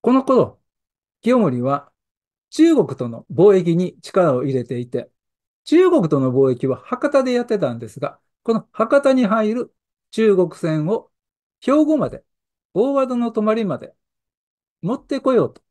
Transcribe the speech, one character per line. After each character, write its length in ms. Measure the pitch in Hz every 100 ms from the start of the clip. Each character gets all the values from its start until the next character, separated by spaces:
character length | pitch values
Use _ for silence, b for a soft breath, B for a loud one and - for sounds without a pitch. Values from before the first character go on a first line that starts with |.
こ 120 | -
の 120 | 262
頃、 360 | 262 254 139 - _ _ _ _ _ _
清 160 | 220 247
盛 240 | 190 127
は 300 | 127 143 - _ _ _ _ _ _
中 240 | - 330
国 140 | 302 170 135
と 120 | 120
の 180 | 117 -
貿 220 | 120 196
易 220 | 196 170 170
に 240 | 180 -
力 340 | - - 170
を 100 | 127
入 80 | 139
れ 120 | 131
て 140 | 120 123
い 100 | 120
て、 220 | 123 - _ _ _ _ _
中 260 | - 311 370
国 180 | 330 170
と 120 | 147
の 120 | 131
貿 200 | 127 135
易 140 | 123 135
は 120 | 123
博 320 | - 247 285
多 120 | 285
で 100 | 254
や 100 | 247
っ 40 | 240
て 120 | 214
た 140 | 147
ん 40 | 117
で 100 | 117
す 120 | -
が、 200 | - - _ _
こ 120 | -
の 140 | 226 -
博 300 | - 226 277
多 100 | 277
に 140 | 262 226
入 260 | 220 214
る 200 | 233 - _ _ _ _
中 260 | - 220 190
国 180 | 175
船 320 | - 165 156 151
を 220 | 220 - _ _ _ _ _
兵 120 | - 285
庫 120 | 302 311
ま 100 | 151
で、 160 | - _ _ _ _ _
大 200 | 175 254
和 120 | 277 262
戸 80 | 247
の 160 | 233
泊 100 | 220
ま 120 | 214
り 100 | 220
ま 140 | 208 131
で 160 | - _ _ _ _ _ _ _ _ _
持 120 | 165
っ 100 | 262
て 160 | _ 277
こ 120 | 262
よ 160 | 247 143
う 60 |
と。 80 | - _